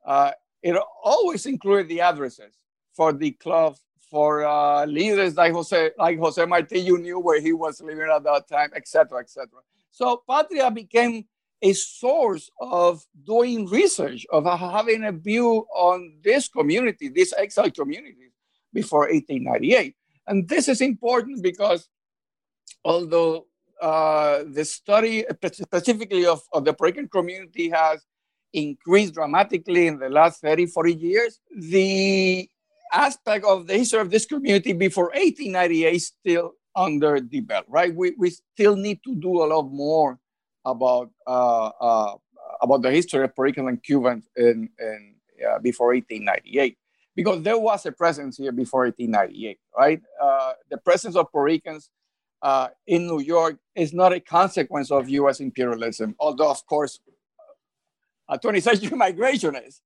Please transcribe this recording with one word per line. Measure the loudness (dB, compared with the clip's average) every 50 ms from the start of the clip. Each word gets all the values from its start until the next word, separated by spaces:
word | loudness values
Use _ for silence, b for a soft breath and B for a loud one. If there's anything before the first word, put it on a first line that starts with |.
| _
Uh, | 0 2 2 2 2 0 -6 _ _ _ _
it | -4 0 0 0 -2 -4 -10 -4 0
always | 2 2 4 2 0 -2 -4 -6
included | -6 -8 -4 0 2 2 2 2 -2
the | -2 2
addresses | 2 2 2 0 -6 -8 -8 -14 -20 -20 _ _ _ _ _ _ _ _ _
for | 2 2 2
the | 2 0 -4 -6
club, | -6 _ -6 0 0 2 2 0 -2 _ _ _ _ _ _ _
for, | 0 2 2 2 2 0 0
uh, | 0 0 2 2 2 2 0 0
leaders | -2 -2 -2 0 0 2 0 0 0 2
like | 2 2 2 2
Jose, | 0 -4 -2 0 0 0 0 0
like | 0 0 0 0 0
Jose | -2 -2 0 0 0
Marti, | 2 2 0 0 0 -4 -4
you | 2 2 2
knew | 2 0 -8 -8 -4
where | 0 2 2 2
he | 2 0
was | -2 0 -2 -6 -8 -8
living | -14 -14 -8 -6 -2 0 0
at | 0 2
that | 0 0 0 -2
time, | _ -2 -2 -2 -2 -4
et | -14 -14
cetera, | -2 2 2 2 2 0 -10
et | -10 _
cetera. | -14 -16 -16 _ _ _ _ _ _ _ _ _
So | _ -4 -2 -2 -2 -2 _
Patria | -2 0 0 0 0 0 0 0 0
became | 0 -4 -12 _ 2 2 2 2 -2 -6 -12 _ _ _ _ _ _ _
a | 2 2 2
source | 2 -4 -10 -12 -4 0 0 2 2 2 0 0 -4 -8 -18 _ -14
of | -8 -4 0 2 2 2 2 0 _ _ _ -20 _
doing | 0 2 2 2 2 0 -4 -4
research, | -2 2 2 2 2 2 -2 -6 -6 -6 -10 -10 0
of | 0 0 2
having | 2 -2 -2 -4 -4 -2 -2 0 0 -2 -2 -2
a | -6
view | -8 -8 -6 -2 0 0 2 2 2 0 -2 -4 -2
on | 2 2 2 2 0 -4 -14 _ _
this | _ 2 2 2 0 -2
community, | _ -2 0 0 2 2 0 -2 -4 _ -10
these | -6 0 0 0 0 2
exile | -4 -4 -2 0 0 0 0
communities | -2 -4 -6 -6 -8 -10 -12 -20 -20 _ _ _ _ _ _ _ _ _ _ _ -8
before | -8 -6 0 2 2 2 4
eighteen | 2 -2 -2 -2 -6 -6 -4
ninety-eight. | -2 -2 -2 2 2 2 2 2 -2 -10 _ _ _ _ _ _
And | -2 -2 -2 -2 0
this | -2 -2 0
is | 0 0 0
important | 0 -2 -2 -2 -2 0 0 0 -2 -4 -10 -4 -4
because | -4 -2 0 0 0 0 -2 -4 _ _ _ _ _ _ _ _ _ _ _ _ _ _ _ _ -20 -20 _ _
although, | 0 0 0 0 2 2 2 2 2 0 -4 -8 _ _ _ _ _ _ _
uh, | -2 0 2 2 2 2 2 2 2 2 2 0 -2
the | -6 -6 -6 -6
study | -6 -8 -12 _ 2 2 4 4 2 -2 -2 -4 -6
spe-, | -8 -6 -8 -8 -8
specifically | -8 -12 _ -4 -2 0 0 0 0 -2 -4 0 2 2
of, | 2 2 0 -4 _
of | -4 0 0
the | 0 0
Puerto | 2 0 -2 -2
Rican | -2 -12
community | -4 -2 -2 -2 -2 -8 -14 -16 -16 _ -6 -4 -2
has | 0 2 2 2 0 -2 _ _ _ _ _ _ _ _ _ _
increased | -6 -6 -6 -6 -8 _ _ 2 4 4 4 2 -2
dramatically | -4 -4 0 2 2 2 2 0 -6 -4 0 2 2 2
in | 2 0 -4
the | -8 0
last | 4 6 6 4 4 -2
thirty, | -2 0 2 2 0
forty | -2 -2 0 0 0 0
years, | 0 -4 0 0 0 0 -2 -6 _ _ _ -18
the | -16 -10 -2 0 2 2 2 0 0 0 2 2 2 2 0 0 -2 -4 _ _ _ _ _ _ _ _ -4
aspect | 0 0 0 0 -2 -4 _ -4 -4 0 2
of | 2 2 2 0
the | -2 0
history | 0 0 2 0 0
of | 0 2
this | 0 0 0
community | 0 -6 -4 0 2 2 2 2 0 -2
before | 0 0 0 0 0 -2 0 0
eighteen | 2 0 0 0 -2 -8 -6 -2
ninety-eight | 0 0 2 2 2 2 2 2
is | 0 -4
still | -6 _ _ _ 0 0 0 0 -4 -8 _ _ _ _
under | -2 -2 0 0 0 2 2 2 0
the | -2 -4 -8 -8
belt, | -6 -4 -4 -6 -6 _
right? | 0 0 0 0 0
We, | -2 -4 -4 -2
we | 0 -2 -2
still | -2 -6 _ _ _ 0 2 2 2
need | 2 -2 -6 -8 -8 _
to | -8 -8
do | -6 -4 -2 0 0 0
a |
lot | 2 0 0 -2 -4
more | -8 -6 -4 0 2 2 2 0 -2 -6 _ _ _ _ _ _ _ _ _
about, | -6 -4 0 0 2 2 0 -2 -6 _ _ _
uh, | -4 -2 0 2 2 2 0 -2
uh, | -4 -6 -4 0 2 2 2 0 -2 -6 -12 _ _ _ -20 -20 -18 -6 -4
about | 2 2 2 2
the | 2 2
history | 2 0 0 0 -2 -2 -2
of | -2 _
Puerto | -2 -2 -2
Ricans | -2 -2 -6
and | -6 -6 -8 _
Cubans | 0 0 2 2 0 -2 -2 -10 _ _
in, | 2 2 2 2 2 -4 -10 _ _
in, | -10 -10 -10 -12 -16 _ _ _ _ _ _ _ -4
uh, | -4 -2 -2
before | -2 -4 -2 2 2 2 2
eighteen | 0 -2 _ -14 -8 -4
ninety-eight, | -4 -4 -4 _ -4 -2 0 0 0 -4 _ _ _ _ _ _ _ _
because | -4 -2 -2 -2 -2 -2
there | -2 -2 0
was | 0 0 -2 -2 -4
a | -10
presence | -6 _ -2 -2 -2 -2 -8 -12 -12
here | -8 -8 -6
before | -4 -4 -6 -2 0 0 0
eighteen | 0 -2 -4 -6 -2
ninety-eight, | 0 0 0 -2 -4 -12 -12 -12 -14 _ _ _ _
right? | 2 2 2 2 -2 _ _ -8 -2
Uh, | 0 0 0 0 -2 -4 -6 -10 _ _
the | -14
presence | -6 _ 2 2 2 0 -2 -2
of | -2 -2 0
Puerto | 0 -2 0
Ricans, | 0 0 -2 _ -10 -16 -16 _ _ _ _ _ _ _ _ _ _ _ _
uh, | -2 0 0 0 -2 -4 -8 _ _
in | 0 0 0 0
New | -2 -4 -4
York | -4 0 2 2 2 2 -2 -4 _ _ _
is | -4 -4 -4 0
not | 4 4 4 4
a | 2
consequence | _ _ 2 2 2 2 0 -4 -4 -2 -4 -8 -4 0
of | 0 0 0 0
U | -2 2 2 0
S | 0 -2
imperialism, | -8 -10 -4 -2 -2 -2 -2 -4 -6 -8 -6 -6 -8 -8 -6 _
although, | -4 -4 0 0 0 0
of | 0 -2 -4
course, | _ -2 -2 -2 -4 -6 -14 _ _ _ _ _ _ _ _ -20 _ -20 _ _ _ _ _ _ _ _ _ _ _ _ _ _ -8
a | -8
twentieth | -4 -2 0 0 2 2
century | 2 2 2 0 -4 0
<laughs> |
migration | 0 0 0 0 0 0 0 0 0 -2 -4 -4
is. | -4 -14 -16 -20 _ _